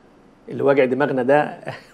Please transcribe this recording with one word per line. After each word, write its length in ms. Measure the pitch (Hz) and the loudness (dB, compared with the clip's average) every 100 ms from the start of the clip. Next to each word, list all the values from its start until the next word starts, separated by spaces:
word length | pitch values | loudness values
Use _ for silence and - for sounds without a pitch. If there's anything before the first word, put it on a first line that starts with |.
| _ _ _ _ - | _ _ _ _ -14
اللي 140 | 120 | -4
واجع 220 | 135 139 127 | 0 2 2
دماغنا 380 | 127 143 135 | 0 -2 -2
ده". 340 | 123 147 151 - - 143 - | 2 2 2 -6 -14 -16 -14